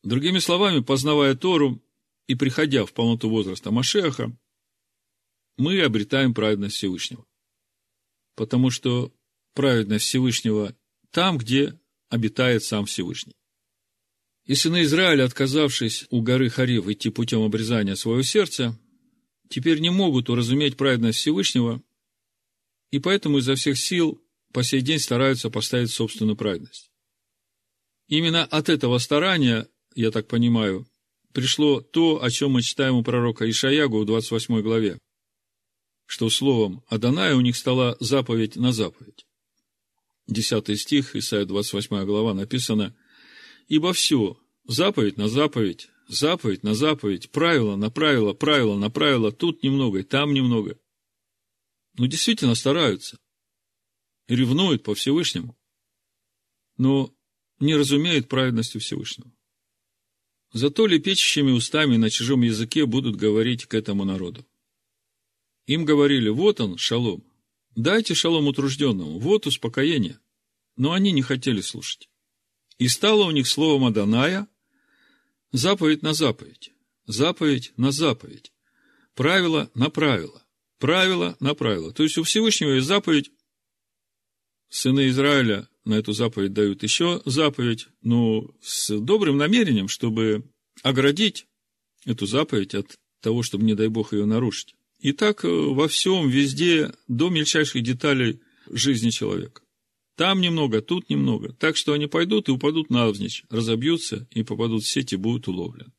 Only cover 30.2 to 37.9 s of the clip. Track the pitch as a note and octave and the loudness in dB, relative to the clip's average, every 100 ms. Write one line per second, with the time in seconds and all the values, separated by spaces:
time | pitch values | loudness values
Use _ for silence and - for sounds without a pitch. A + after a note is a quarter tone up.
30.2 | - A#2 A#2+ A#2 G#2 F#2+ B2+ _ _ _ | -2 0 2 2 0 -2 -8 _ _ _
31.2 | _ - B2+ - D3 C3+ - D#3+ E3 D#3 | _ -4 -2 2 2 2 -2 2 2 2
32.2 | B2+ - C#3+ B2+ A#2+ - C3 B2+ A#2 B2 | -2 0 0 0 0 -2 0 0 0 -2
33.2 | A#2+ A2 A2+ A2 C3+ D3 C#3+ G#2+ G#2 A2+ | -2 -2 -2 0 0 2 2 0 0 -2
34.2 | A2 A2+ - A2+ G#2+ A2+ G#2 E2 _ _ | -2 -6 -2 -2 0 0 0 -4 _ _
35.2 | _ _ _ _ _ _ _ _ _ - | _ _ _ _ _ _ _ _ _ -4
36.2 | A2+ - C3+ A#2+ G#2 F#2 _ A2+ A#2+ D#3 | -2 0 2 2 0 -2 _ -2 0 2
37.2 | F#3 C3+ B2 A#2+ - B2+ B2 | 2 4 2 0 -2 0 0